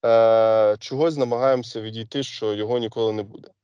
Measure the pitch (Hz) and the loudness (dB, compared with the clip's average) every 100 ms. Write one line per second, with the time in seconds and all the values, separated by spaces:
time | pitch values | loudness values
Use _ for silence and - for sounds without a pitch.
0 | 117 113 113 113 110 110 107 107 - 131 | 4 4 6 6 4 4 2 0 -4 -2
1 | 165 151 123 120 131 127 120 117 110 110 | -2 0 -2 0 0 0 -2 -10 -10 -10
2 | 110 143 135 - 110 104 107 123 113 117 | -8 -8 -8 -6 -6 -4 -4 -4 -4 -2
3 | 113 107 104 - - _ | -2 -2 -8 -14 -20 _